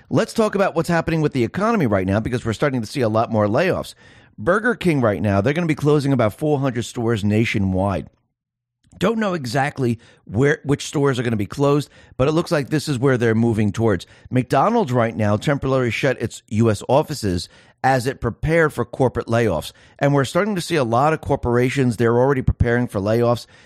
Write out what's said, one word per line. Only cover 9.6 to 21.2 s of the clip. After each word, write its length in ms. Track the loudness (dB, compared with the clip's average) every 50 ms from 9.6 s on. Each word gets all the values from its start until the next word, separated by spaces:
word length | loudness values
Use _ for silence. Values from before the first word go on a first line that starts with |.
| -2 -2 -4 -4 -2 -2 -2 -4 -8 -18 _ _ _
where, 360 | -6 -2 2 2 2 2 0
which 240 | -2 -2 -2 -2 -4
stores 320 | -6 -2 0 0 0 0 0
are 40 |
gonna 140 | -2 -2 -2
be 100 | -2 -4
closed, 440 | -6 -2 0 2 2 2 2 0 -4 -12 -20 -20 -12 -4
but 120 | 0 0 2
it 40 |
looks 200 | 2 0 0 0
like 180 | -2 -4 -2 -2
this 180 | -4 -4 -2 -2
is 100 | -2 0
where 200 | 2 2 2 2
they're 160 | 2 2 2
moving 380 | 2 2 2 2 2 0 0
towards. 340 | 0 0 0 0 0 -2 -4 -12 -20 -20 -12 -2
McDonald's 640 | -2 -2 0 2 0 2 2 2 2 0 0 0
right 220 | 0 0 0 0 0
now 220 | -2 0 0 0
temporarily 540 | 0 0 -2 -2 -2 0 0 0 0 0 -2
shut 320 | -2 -2 -2 -2 -2 -2
its 200 | -6 -8 -8 -14 -12 _
U 220 | 0 2 2 2
S 120 | 2 0 0 0
offices 600 | 0 0 0 -2 -6 -6 -4 -2 -2 -2 -4 -8 -14 -20 -20 _ _ _
as 240 | 0 2 2 2 0
it 140 | -4 -4 -4
prepared 520 | -4 -6 -4 -4 -2 0 2 2 2 2
for 120 | 0 -4 -6
corporate 420 | -6 0 0 0 0 0 -2 -2
layoffs. 460 | 0 0 2 2 2 0 -2 -4 -8 -16 _ -20 -20 _ -2
And 160 | 0 2 2
we're 100 | 2 0
starting 300 | 0 0 -2 0 0 -2
to 80 | -4
see 140 | -4 -2 0
a 80 | 0 0
lot 280 | 2 2 2 2 2
of 80 | 0 -2